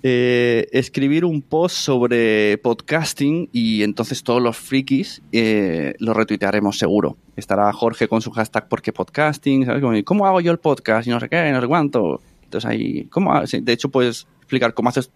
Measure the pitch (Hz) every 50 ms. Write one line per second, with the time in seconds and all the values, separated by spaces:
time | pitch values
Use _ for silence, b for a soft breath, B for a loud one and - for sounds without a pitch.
0 | - 131 127 123 123 123 123 120 120 120 117 117 - - - 127 127 - - -
1 | 135 139 147 160 170 175 160 147 139 _ - 156 170 180 - - - - 135 123
2 | 120 120 120 117 117 113 110 107 107 104 101 101 _ 123 117 113 - - 151 160
3 | 160 - - - 143 143 156 170 175 - - 120 117 113 110 107 104 104 101 -
4 | 113 - 139 117 - - 120 123 123 120 113 - - - 131 135 135 131 135 135
5 | 202 - - - - - - 113 113 110 110 107 98 92 82 82 76 69 - -
6 | 107 113 113 110 110 - 107 98 104 98 101 104 104 101 101 - 113 82 95 104
7 | 92 71 - - _ - _ - 110 - - 101 104 104 104 - 120 117 113 -
8 | 117 107 113 113 110 110 107 117 110 - - 113 - _ 123 113 - - - -
9 | 160 - _ - 151 151 147 143 _ 143 139 135 135 123 117 135 139 123 113 107
10 | 104 - 185 208 202 190 190 185 175 170 170 170 _ 160 139 - - - 110 113
11 | 117 123 120 120 120 120 - 170 170 151 135 127 123 120 156 175 151 143 143 127
12 | 101 82 65 - - - _ _ _ _ - 101 117 117 113 110 113 - - 147
13 | - - - 175 196 160 - 151 - - - - - - 117 123 - 139 - 135
14 | 123 123 113 - - _ _ _ _ _ - 131 120 117 - - 110 123 - 139
15 | 120 - _